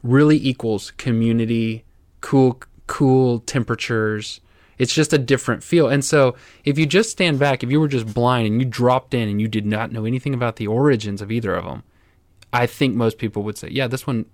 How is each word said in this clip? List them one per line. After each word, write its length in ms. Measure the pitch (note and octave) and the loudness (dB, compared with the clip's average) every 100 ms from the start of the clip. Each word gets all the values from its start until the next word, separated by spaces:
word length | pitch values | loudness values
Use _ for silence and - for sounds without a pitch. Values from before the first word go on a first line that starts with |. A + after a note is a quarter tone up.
really 340 | A#2+ C3 D3+ D#3 | 4 4 6 4
equals 540 | C3+ B2 A#2 G#2 - | 2 -2 -4 -4 -6
community, 920 | - C3+ A2+ A2+ A#2 A2+ A#2 A2+ A2 _ _ _ _ | -8 -2 0 2 0 0 -2 -2 -6 _ _ _ _
cool, 400 | - C3+ C3 B2 - - - | 0 4 4 0 -14 -20 -12
cool 540 | - C#3 C3 B2+ A#2+ | 0 2 4 2 0
temperatures. 1000 | - C3+ A2+ A#2 - A2+ G#2+ G#2+ G#2+ - _ _ _ _ | -4 -4 -4 -6 -4 -2 -2 -4 -8 -16 _ _ _ _
It's 140 | C3+ | -2
just 200 | - D3+ | 0 2
a 60 | D3+ | 0
different 440 | B2 C3 - A#2 | 2 0 0 -6
feel. 260 | - E3+ C#3 | 0 2 4
And 160 | C#3 | 2
so 300 | C3+ D3+ C3 - - - | 2 4 4 0 -20 -8
if 140 | - C#3+ | -4 0
you 60 | D#3 | 2
just 240 | F3 A3+ | 2 0
stand 280 | - F3+ C#3 | 0 0 2
back, 240 | C#3+ C3 | 0 0
if 80 | B2 | 0
you 100 | D3 | 0
were 80 | D3+ | 2
just 240 | C3+ A2 | 0 -2
blind 340 | A2+ A#2+ B2 A2 | 0 2 2 2
and 140 | A2 | 0
you 60 | B2+ | -2
dropped 480 | - B2 B2+ - | 2 2 2 0
in 140 | B2+ G#2+ | -4 -2
and 120 | G2+ | -2
you 80 | A2 | -2
did 160 | G#2+ G#2 | -2 -2
not 260 | G#2+ A#2 | -4 -4
know 120 | A2+ | -6
anything 300 | A2 B2+ C#3+ | -4 -4 -4
about 220 | C3 A#2+ - | -2 -4 -4
the 100 | G#2+ | -2
origins 560 | A2+ D3 A#2+ G#2+ G2 | 2 2 2 -2 -8
of 80 | G2+ | -4
either 240 | A#2 G#2+ | -4 -2
of 100 | F2 F2 | -4 -6
'em, 160 | C2+ - _ _ _ _ _ _ | -12 -16 _ _ _ _ _ _
I 140 | B2 A#2+ | -2 -2
think 280 | - C3+ | 0 0
most 240 | A2 A2+ - | 2 0 -2
people 240 | A2 G#2 | -6 -6
would 120 | G#2 G#2 | -8 -10
say, 120 | - | -8
"Yeah, 160 | C3+ C3 | -6 -4
this 200 | C3 - | -4 -4
one 200 | A#2 G#2+ | -6 -6